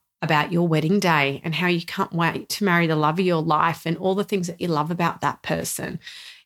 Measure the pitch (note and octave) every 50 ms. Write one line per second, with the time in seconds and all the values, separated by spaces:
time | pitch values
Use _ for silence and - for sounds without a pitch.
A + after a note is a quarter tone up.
0 | _ _ _ _ - D#3+ D#3+ D3 D3+ - F3 E3+ F3 E3+ D#3+ D#3 D3+ D#3 G3+ G#3
1 | F#3+ F3 D#3+ D3 C#3 C#3 C#3 - - E3+ D#3 D3+ F3+ F3 F3 E3+ F3 - - F#3+
2 | - - - E3 E3+ D#3+ - - - - - - G#3 F#3+ E3+ E3+ E3+ D#3+ D#3+ D3+
3 | D3+ D3+ D#3 F#3+ F#3+ F3+ F3 D#3+ D3+ D#3+ D3+ D3+ E3 E3+ D#3+ - - E3 E3 E3
4 | F#3+ F#3+ F#3+ G3+ G3+ - G#3+ F#3 F3 F3 E3+ - F3 E3+ D#3+ D3 D3+ E3 F3 F3
5 | E3+ E3 - - D3 C#3+ - - - - E3 - - - - - - - - -
6 | - - - - - - - - _